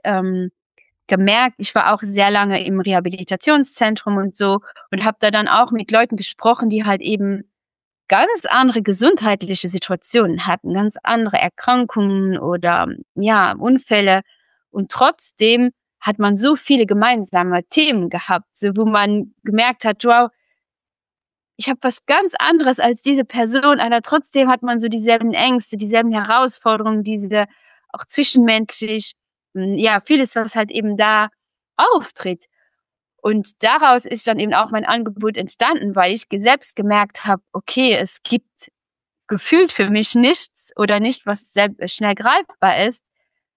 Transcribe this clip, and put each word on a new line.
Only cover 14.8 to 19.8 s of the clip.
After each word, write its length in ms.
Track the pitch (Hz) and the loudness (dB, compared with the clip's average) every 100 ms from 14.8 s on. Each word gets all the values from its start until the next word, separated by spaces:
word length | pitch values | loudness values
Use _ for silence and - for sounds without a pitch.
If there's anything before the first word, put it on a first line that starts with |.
| 190 | -8
trotzdem 800 | - 269 - - - 220 233 247 - _ _ | 0 0 0 -8 0 2 4 2 -2 _ _
hat 180 | - 208 | -4 0
man 180 | 202 202 | 0 2
so 200 | 262 302 | 2 0
viele 300 | - 269 208 | 2 2 2
gemeinsame 760 | 208 226 240 190 180 180 175 | 2 2 2 0 -2 0 -2
Themen 460 | - - 302 226 170 | -2 0 2 0 -2
gehabt, 380 | 175 - 185 - | -6 -4 -4 -4
so 240 | - 202 196 | -6 -4 -2
wo 80 | |
man 500 | 220 208 202 208 202 _ | 0 2 2 0 -4 _
gemerkt 420 | 226 214 240 247 | -4 0 0 0